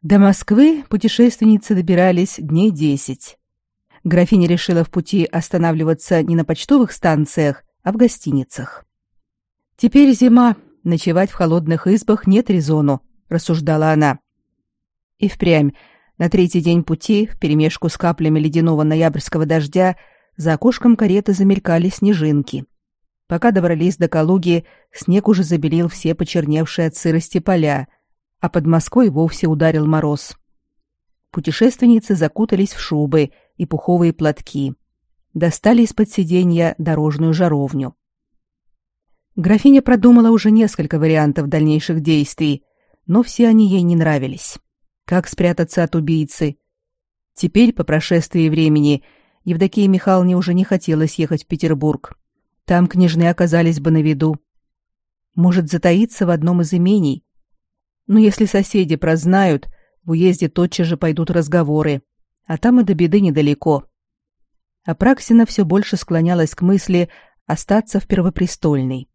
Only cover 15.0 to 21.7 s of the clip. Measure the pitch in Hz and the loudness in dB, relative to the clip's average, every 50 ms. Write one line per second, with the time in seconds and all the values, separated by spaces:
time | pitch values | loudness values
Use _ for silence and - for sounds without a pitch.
15 | _ _ _ _ - 196 - - - 180 165 156 147 143 143 _ _ _ _ _ | _ _ _ _ -6 -6 -4 -2 0 2 2 2 2 0 -4 _ _ _ _ _
16 | _ _ _ _ 170 175 - 190 180 175 - 180 151 170 170 175 160 - 160 160 | _ _ _ _ -4 0 2 2 0 2 0 -2 0 2 0 0 0 -2 -6 -6
17 | - - 220 208 214 214 - - - 147 151 151 156 160 - - - 165 - - | -2 -2 0 0 0 -4 -6 -6 -4 -2 0 0 0 0 -2 -4 -6 -6 -6 -2
18 | - 170 170 - 165 156 156 156 156 156 147 165 165 165 160 151 156 156 156 160 | -4 -4 -2 -2 -2 0 0 0 0 -2 -2 0 0 0 0 0 0 0 0 0
19 | 165 160 143 147 - - - 165 156 147 165 160 147 143 147 180 185 185 180 - | 0 0 -2 -4 -10 -6 -4 -4 -2 0 0 -2 -2 -2 -2 0 0 0 -2 -4
20 | _ _ _ _ _ _ _ - 151 165 160 147 - 240 247 - - 240 233 - | _ _ _ _ _ _ _ -6 -4 -4 -2 0 0 0 0 2 2 2 2 2
21 | 226 196 185 202 202 - 196 180 196 196 196 196 _ - | 2 0 0 0 0 -2 -2 0 2 2 0 0 _ -2